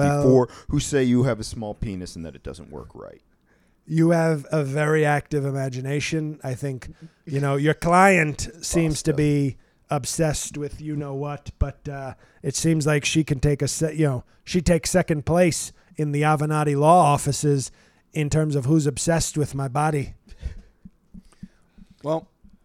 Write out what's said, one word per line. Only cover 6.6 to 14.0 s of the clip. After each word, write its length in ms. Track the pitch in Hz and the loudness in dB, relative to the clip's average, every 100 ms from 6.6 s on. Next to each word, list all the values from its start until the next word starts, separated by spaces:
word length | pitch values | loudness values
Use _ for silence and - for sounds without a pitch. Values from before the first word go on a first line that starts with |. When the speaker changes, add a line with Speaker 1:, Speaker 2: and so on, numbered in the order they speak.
| 143 127 - - 160 _ - | -6 -8 -12 -18 -20 _ -6
Speaker 1:
you 140 | 139 | -2
know, 160 | 143 139 | 0 0
your 180 | 151 | 0
client 760 | 156 175 175 196 185 156 143 - - | 0 2 6 6 6 2 -2 -10 -10
seems 380 | - 175 165 151 | -4 0 0 -2
to 80 | - | -2
Speaker 2:
Basta. 40 | 143 | 0
Speaker 1:
be 340 | 151 147 139 120 _ _ _ | 2 2 0 -4 _ _ _
obsessed 680 | 151 120 - 160 143 - 147 | -6 -4 -2 -2 -2 -8 -10
with 240 | 143 - | -10 -10
you 160 | 151 147 | -8 -8
know 180 | 143 | -6
what, 360 | 139 147 143 - - | -8 -8 -10 -14 -4
but, 280 | 143 - - | -4 -4 -14
uh, 260 | 139 135 - _ _ | -12 -12 -14 _ _
it 140 | 151 135 | -6 -2
seems 300 | 165 160 147 | 0 2 2
like 180 | 147 | 2
she 180 | - 160 | 2 0
can 160 | 156 139 | 0 0
take 200 | 151 143 | 0 0
a 80 | 139 | -2
se-, 280 | - 160 | -2 -4
you 100 | 151 | 0